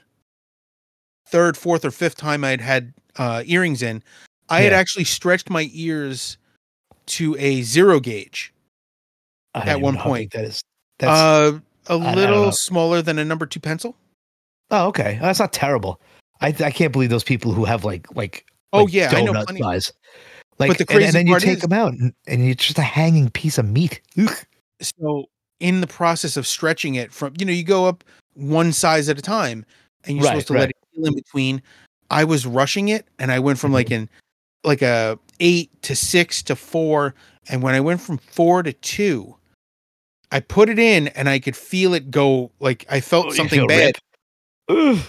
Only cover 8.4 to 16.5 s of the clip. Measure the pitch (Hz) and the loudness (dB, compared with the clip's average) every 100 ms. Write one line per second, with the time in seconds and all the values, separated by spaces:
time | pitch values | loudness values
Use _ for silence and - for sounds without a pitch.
8.4 | - _ _ _ _ _ _ _ _ _ | -16 _ _ _ _ _ _ _ _ _
9.4 | _ - 101 143 139 135 - 120 101 113 | _ -6 -4 -2 -2 -2 -2 -4 -6 -8
10.4 | 107 - - _ _ - 139 156 160 156 | -10 -10 -16 _ _ -4 2 4 6 4
11.4 | 151 151 - _ - 170 170 185 202 208 | 4 0 -10 _ -4 -2 0 0 2 2
12.4 | 202 - - 175 165 175 160 156 151 160 | 2 -2 -2 0 2 0 0 -2 -4 -4
13.4 | 156 165 156 160 240 - _ _ _ _ | -8 -8 -8 -8 -8 -14 _ _ _ _
14.4 | _ _ - 208 185 196 104 107 170 190 | _ _ -2 0 0 0 -4 -2 0 0
15.4 | 202 - 139 127 98 85 _ _ _ _ | -2 -2 -2 -2 -4 -10 _ _ _ _
16.4 | 143 | -2